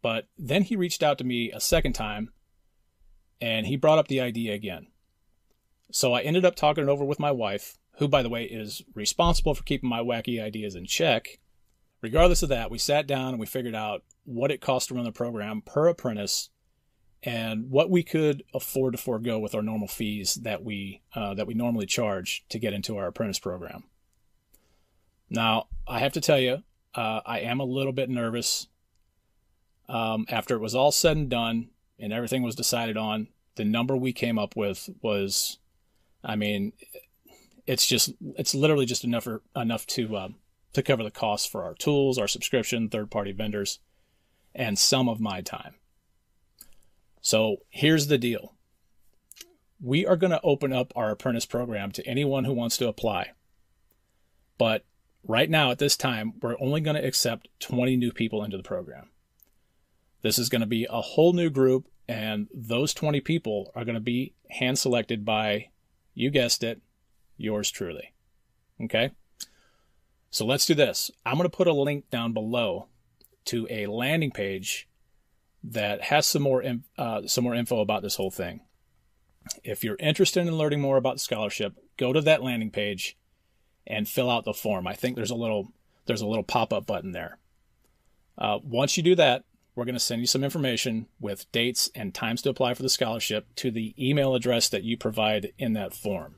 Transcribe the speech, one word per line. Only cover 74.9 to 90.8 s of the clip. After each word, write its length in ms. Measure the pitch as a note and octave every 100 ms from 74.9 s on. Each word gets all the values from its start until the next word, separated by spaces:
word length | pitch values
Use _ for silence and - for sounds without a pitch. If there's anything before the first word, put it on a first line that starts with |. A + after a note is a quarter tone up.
| _ _ _ _ _ _ _
that 420 | A2+ A2+ G#2 G2+
has 220 | - D3 D3+
some 160 | D#3
more 200 | C#3+ B2+
in-, 240 | B2+ A#2+ - -
uh, 260 | A#2+ A2 -
some 160 | -
more 120 | A#2+ A#2+
info 260 | A#2 A#2
about 200 | G#2 G#2+
this 140 | G2 -
whole 160 | F#2+
thing. 300 | - F2 F2+ _ _ _ _ _ _ _ _ - -
If 200 | - G#2
you're 140 | A2+ G#2
interested 480 | D3+ D#3 F#3+ - F3
in 100 | D#3+
learning 220 | D3+ D3
more 160 | C#3 C3+
about 200 | B2+ B2+
the 40 |
scholarship, 540 | - A2+ G#2+ - G#2 - _ -
go 160 | B2+
to 80 | D3
that 220 | D3+ D#3
landing 280 | B2+ A#2 A2
page 460 | - G#2 G2 - - _ _ _ _ _ _ -
and 220 | G#2+ G#2+
fill 220 | - B2+
out 160 | A#2+ A2
the 80 |
form. 340 | G#2+ A2 G2 F#2
I 60 |
think 240 | G2+ B2+ B2
there's 140 | G#2+
a 40 | A#2+
little, 380 | A2+ G#2+ G2 - _ _ -
there's 160 | A2+
a 60 | G#2+
little 160 | A2
pop-up 420 | G2 B2 A2+ G#2 G#2+
button 260 | G2 F#2+
there. 280 | F2 E2 - _ _ _ _ _ _ _ _ _ -
Uh, 220 | A2 G#2
once 320 | C#3+ A#2 C#3+ -
you 80 |
do 120 | E3 F3+
that, 280 | D3 B2 - _ _ -
we're 80 |
gonna 160 | A#2+ B2
send 220 | - A#2
you 60 | B2
some 180 | C3+ C#3
information 600 | E3 C3 A#2